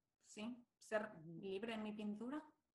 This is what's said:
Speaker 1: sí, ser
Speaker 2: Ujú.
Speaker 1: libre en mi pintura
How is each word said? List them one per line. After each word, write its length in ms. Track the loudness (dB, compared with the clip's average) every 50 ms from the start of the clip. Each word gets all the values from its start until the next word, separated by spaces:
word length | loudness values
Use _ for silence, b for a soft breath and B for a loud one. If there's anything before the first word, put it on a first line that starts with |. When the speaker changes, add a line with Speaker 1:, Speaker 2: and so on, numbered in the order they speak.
| _ _ _ _ _ -12
Speaker 1:
sí, 360 | -6 -4 -2 -2 -2 -4 -8 -14 _ _
ser 320 | 0 4 4 4 4 4 -2
Speaker 2:
Ujú. 240 | -8 -8 -8 -6 -4
Speaker 1:
libre 320 | -2 0 0 2 2 2 0
en 100 | 0 0
mi 100 | 0 0
pintura 500 | 0 0 0 0 0 0 0 0 -2 -2 -4 -10 _ _ _ _